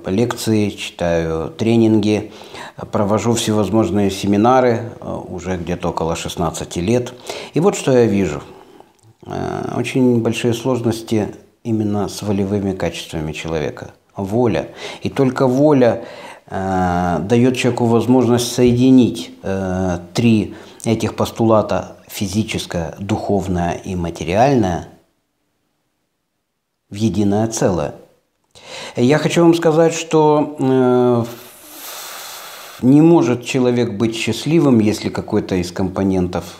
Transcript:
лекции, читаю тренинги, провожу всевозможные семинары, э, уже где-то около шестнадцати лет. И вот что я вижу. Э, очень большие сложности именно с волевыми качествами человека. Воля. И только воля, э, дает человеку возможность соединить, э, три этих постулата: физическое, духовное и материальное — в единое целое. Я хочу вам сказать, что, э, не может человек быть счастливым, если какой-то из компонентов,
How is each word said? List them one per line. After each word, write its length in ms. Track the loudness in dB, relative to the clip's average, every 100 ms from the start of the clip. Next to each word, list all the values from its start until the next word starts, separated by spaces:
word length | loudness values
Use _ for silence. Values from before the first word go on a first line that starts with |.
| -4
лекции, 640 | 0 -2 -2 0 0 0
читаю 800 | -4 -12 -4 0 0 0 -4 -6
тренинги, 840 | -4 2 4 4 4 2 0 -4 -14 -20 -18 -18 -16 -6
провожу 420 | -2 0 0 0
всевозможные 760 | 0 0 0 0 0 0 0 0
семинары, 800 | -2 0 2 4 4 2 0 -6 -12
э, 160 | -12 -10 -10
уже 300 | -10 -6 -6
где-то 320 | -6 -4 -4
около 260 | -4 -4 -4
шестнадцати 600 | -6 -4 -4 -4 -8 -4
лет. 360 | 0 0 -2 -10 -14 -14 -6 0
И 40 |
вот 160 | 0 0
что 160 | 2
я 140 | 4 4
вижу. 380 | 2 -2 -4 -12 -20 -20 -20 _ _ _ _ -12
Э, 480 | -8 -6 -6 -6 -6
очень 440 | -4 2 2 2
большие 320 | 0 -2 -2
сложности 760 | -2 -2 -2 -2 -4 -2 -2 -2 -8 -20 _
именно 440 | -4 -2 -2 -2 -4
с 140 | -6
волевыми 520 | -4 -2 0 -2 -2
качествами 580 | -2 -4 -6 -10 -8 -6
человека. 600 | -8 -6 -4 -4 -8 -16 -18 _ -10
Воля. 520 | -4 0 0 0 -4 -12 -16 -10
И 80 | -6
только 380 | 0 0 2 2
воля, 560 | 4 4 4 4 2 -6 -16 -18 -20 -12
э, 720 | -6 -2 0 0 0 0 -2
дает 340 | 0 2 4 2
человеку 280 | 0 0 2
возможность 640 | 2 4 4 4 2 0
соединить, 800 | 2 2 4 6 6 6 0 -10 -10
э, 560 | -6 -4 -2 -2 -2 -4 -4
три 400 | 0 2 2 0 -8 -20 -8 -2
этих 300 | 0 -2 -2
постулата: 800 | -4 0 2 4 2 -2 -4 -14 -16
физическое, 840 | -8 -4 -2 -4 -6 -6 -6 -6 -8
духовное 720 | -4 -4 -2 -2 0 -2 -2
и 220 | -4 -6 -6
материальное — 920 | -6 -6 -2 2 2 2 0 -2 -8 -18 _ _ _ _ _ _ _ _ _ _ _ _ _ _ _ _ _ _ _
в 60 | -2
единое 520 | -2 0 0 0 -2
целое. 480 | 0 0 0 -4 -8 -20 _ _ _ _ -20 -18 -16 -10 0
Я 220 | 2 4
хочу 260 | 2 4
вам 100 | 4
сказать, 400 | 4 4 4 2
что, 600 | 0 0 4 4 4 0 -2
э, 640 | 2 4 4 4 4 2 -2 -8 -20 -20 -20 -18 -16 -16 -16 -16 -16 -16 -18 -18 -20 -2
не 200 | 4 6
может 440 | 8 6 4 0 -2
человек 480 | 0 2 2 0
быть 220 | 0 -2 -2
счастливым, 640 | -4 -4 0 2 4 4
если 300 | 2 0 -4
какой-то 460 | -6 -2 -2 0 -2
из 160 | -2
компонентов, 880 | -4 -4 -2 0 0 0 -4 -8